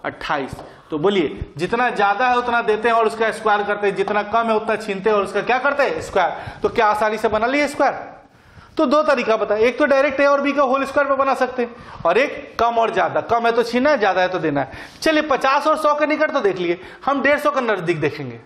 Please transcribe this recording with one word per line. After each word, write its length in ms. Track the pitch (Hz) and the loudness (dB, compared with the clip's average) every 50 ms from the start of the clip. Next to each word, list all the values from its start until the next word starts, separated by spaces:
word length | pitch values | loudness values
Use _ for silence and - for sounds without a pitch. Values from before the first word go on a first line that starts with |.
| - | -8
अट्ठाईस। 480 | 143 139 - - - 160 143 135 120 - - - - - - - - | -10 -10 -10 -6 -4 -4 -4 -4 -8 -10 -16 -16 -20 -20 -20 -12 -10
तो 80 | 160 151 | -6 0
बोलिए, 560 | 151 202 208 190 151 131 101 104 - - - | 0 2 2 2 0 0 -2 -8 -12 -12 -6
जितना 340 | 143 165 180 233 240 247 240 | -6 -4 -4 0 0 0 0
ज्यादा 380 | 214 - 202 202 208 202 254 247 | 0 2 2 2 2 2 2 2
है 80 | 247 | 2
उतना 260 | 240 240 240 233 233 | 0 0 0 -2 0
देते 260 | 220 214 214 208 220 233 | 2 0 0 2 2 2
हैं 60 | 226 | 2
और 120 | 226 220 | 4 2
उसका 240 | 220 220 214 226 220 | 0 0 0 -2 -2
square 320 | 202 - - 214 208 208 | -2 -2 0 2 2 2
करते 240 | 202 202 208 208 208 | 2 -2 -2 0 0
हैं, 80 | 202 180 | -2 0
जितना 260 | 170 196 202 208 208 | 0 -2 0 0 -2
कम 260 | 208 208 - 233 233 226 | -2 0 0 0 2 2
है 80 | 220 | 0
उतना 200 | 214 214 220 220 | 0 0 -2 -4
छीनते 340 | 208 214 208 196 190 185 220 | -4 -4 -6 -8 -2 0 2
हैं 60 | 214 | 2
और 80 | 202 190 | 2 0
उसका 180 | 185 - 202 | 0 -4 -4
क्या 160 | 185 - 240 254 | 0 0 -2 0
करते 240 | 254 233 - - | 0 0 0 2
हैं? 180 | 262 214 160 160 | 0 0 0 -6
square। 600 | - - - 196 175 151 143 - - - - - | -8 -2 0 0 0 0 -2 -6 -12 -14 -10 -4
तो 60 | - 202 | -4 -2
क्या 180 | - 233 220 | 0 2 2
आसानी 320 | 208 208 208 220 214 214 214 | 2 2 2 0 -2 0 0
से 100 | - 220 | -2 -2
बना 180 | 202 214 220 | 0 0 0
लिए 220 | 240 269 294 294 277 | 0 0 0 0 -2
square? 500 | 285 - 285 240 - - - - - - - - _ _ _ - - - - - - | 0 0 0 0 0 -4 -12 -16 -18 -20 -20 -20 _ _ _ -20 -20 -20 -20 -8 -2
तो 100 | - 311 | 0 2
दो 160 | 254 277 302 | 4 4 2
तरीका 340 | 302 302 277 247 226 220 220 | 4 2 2 2 2 0 0
बताए, 240 | 220 208 208 208 214 | 0 0 -2 2 2
एक 180 | 220 254 247 254 | 2 2 2 2
तो 80 | 302 | 2
direct 340 | 269 285 269 277 294 277 277 | 4 4 2 2 2 2 2
ए 60 | 285 | 2
और 140 | 285 285 277 | 4 4 2
बी 120 | 254 285 | 0 0
का 100 | 277 285 | 2 2
whole 220 | 285 247 262 277 269 | 2 2 2 0 -2
square 240 | - - 285 285 285 | 0 0 0 2 2
पे 60 | 277 | 2
बना 200 | 262 269 269 254 | 0 2 0 2
सकते 280 | 254 254 247 - - | 0 0 -2 0 -4
हैं, 140 | 240 233 - - - - - - - | -4 -4 -6 -18 -20 -20 -18 -2 0
और 120 | 165 180 226 | 2 2 2
एक 380 | 277 277 - - - - - - | 2 0 -2 -10 -14 -10 -2 0
कम 200 | 226 233 233 226 | 0 2 2 2
और 160 | 226 208 - | 0 2 2
ज्यादा। 260 | 185 170 156 135 156 | 0 0 0 0 -2
कम 260 | - - 220 233 226 | 0 0 0 2 2
है 60 | 233 | 2
तो 100 | 226 240 | 2 2
छीनना 280 | 226 226 - 247 254 302 | 0 0 0 0 2 2
है, 80 | 302 233 | 2 2
ज्यादा 220 | 214 196 185 185 | 2 2 2 2
है 60 | 185 180 | 0 0
तो 100 | 185 175 | 0 -2
देना 220 | 160 156 143 143 | -2 -2 -2 -2
है। 120 | 131 - - - - - - - | -4 -4 -8 -18 -18 -18 -16 -4
चलिए, 220 | - 311 311 302 | -2 0 2 2
पचास 440 | 294 302 262 233 - 269 277 294 294 | 2 0 0 0 2 2 2 2 2
और 100 | 311 311 | 2 0
सौ 180 | 311 311 294 294 | 2 2 0 2
के 120 | 294 302 | 2 0
निकट 240 | 285 311 294 311 302 | 0 2 0 0 0
तो 100 | - 277 | 0 0
देख 160 | 220 196 175 | 0 0 0
लिए, 240 | 170 180 170 175 170 - - - - - | 0 -2 -4 -4 -4 -6 -20 -20 -6 -4
हम 180 | 262 277 277 | -2 -2 0
डेढ़ 160 | 240 277 294 285 | 2 2 2 2
सौ 120 | 294 294 | 0 0
का 100 | 285 269 | 0 0
नजदीक 400 | 247 226 208 185 170 170 175 156 | -2 0 -2 -2 0 -2 -2 0
देखेंगे। 400 | 156 147 - - 143 123 117 117 - | -2 -4 -4 -4 -12 -12 -12 -16 -20